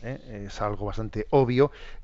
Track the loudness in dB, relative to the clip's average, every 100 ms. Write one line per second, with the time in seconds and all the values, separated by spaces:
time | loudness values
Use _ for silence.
0 | -8 -10 -10 -10 -10 -4 -4 -2 -4 -4
1 | -4 -4 2 4 6 6 4 2 -14 -4